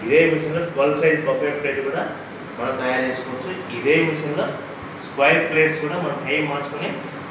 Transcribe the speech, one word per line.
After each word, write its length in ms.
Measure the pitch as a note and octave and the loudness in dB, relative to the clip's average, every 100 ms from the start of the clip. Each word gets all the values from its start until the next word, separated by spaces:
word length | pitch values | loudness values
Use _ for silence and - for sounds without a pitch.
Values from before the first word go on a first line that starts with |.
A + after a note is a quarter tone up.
| A#2 | 4
ఇదే 240 | D#3 D#3+ | 6 6
మిషన్లో 340 | D3+ D3+ E3 | 4 0 -2
ట్వెల్వ్ 360 | - C#3 D3 D3 | -2 2 2 4
సైజ్ 240 | D#3+ D3+ | 4 4
బఫే 260 | - - C#3+ | 2 0 0
ప్లేట్ 300 | C3+ C#3 C3+ | -2 -2 -2
కూడా 380 | C3+ F3 - - - - - - | -2 -2 -4 -6 -12 -12 -12 -6
మనం 180 | C3 B2+ | -4 -2
తయారు 260 | B2+ B2+ | 0 0
చేసుకోవచ్చు. 800 | C3 B2+ B2+ B2+ F#3+ - - A#2+ | 0 -2 -6 -6 -6 -8 -8 -2
ఇదే 220 | C3+ D#3+ | 4 4
మిషన్లో 440 | D#3+ D3+ D3 - C#3+ - - - - - | 4 0 -2 -2 -2 -4 -8 -12 -12 -12
స్క్వేర్ 480 | - C3+ D3 E3 D#3+ | -6 2 4 4 2
ప్లేట్స్ 280 | D#3 D#3 D#3 | 4 2 2
కూడా 140 | D3+ | -2
మనం 320 | F3+ D3 B2 C3 | -2 -2 -4 -2
టై 120 | D3+ | 0
మార్చుకొని 480 | D3 C#3+ - D3 E3+ - - - - | 0 -2 -4 -6 -6 -6 -8 -10 -10